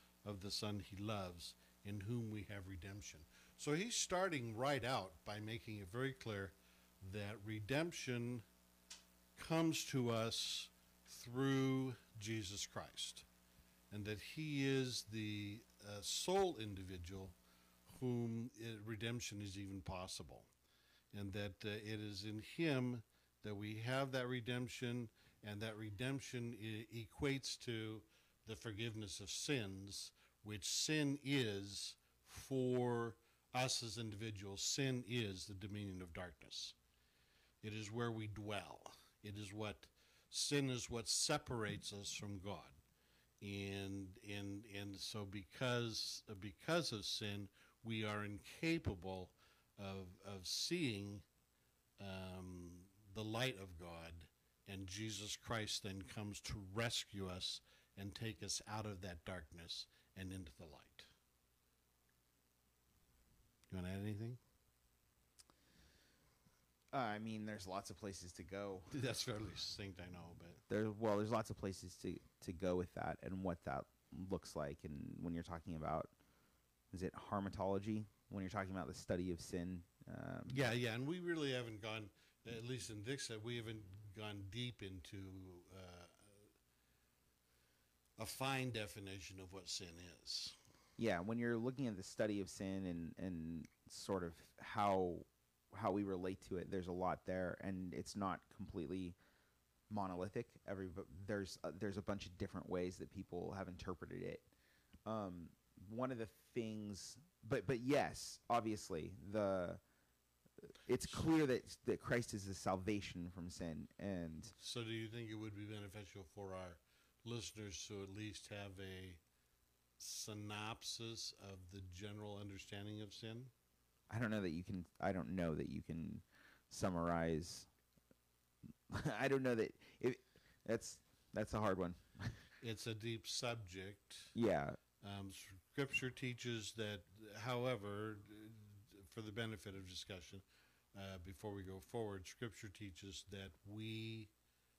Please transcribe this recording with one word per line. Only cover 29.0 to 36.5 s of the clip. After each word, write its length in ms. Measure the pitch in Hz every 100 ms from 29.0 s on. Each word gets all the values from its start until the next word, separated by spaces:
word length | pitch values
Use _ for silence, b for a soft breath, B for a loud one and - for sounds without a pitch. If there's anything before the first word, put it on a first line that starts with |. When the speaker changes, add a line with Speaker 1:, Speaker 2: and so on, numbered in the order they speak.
| 104 -
Speaker 1:
of 100 | 98
sins, 800 | - - 139 101 95 98 95 - - b b
which 240 | 104 107 -
sin 520 | - - 156 143 139
is 720 | 135 139 113 101 98 98 - - b b -
for 920 | - - 135 127 123 123 120 117 - b b b
us 280 | 127 131 -
as 140 | 120 101
individuals. 640 | 113 101 110 101 98 98
Sin 420 | - - 135 127 101
is 380 | 123 107 92 95
the 80 |
dominion 480 | 98 101 104 101 92
of 100 | 90
darkness. 640 | 85 90 78 -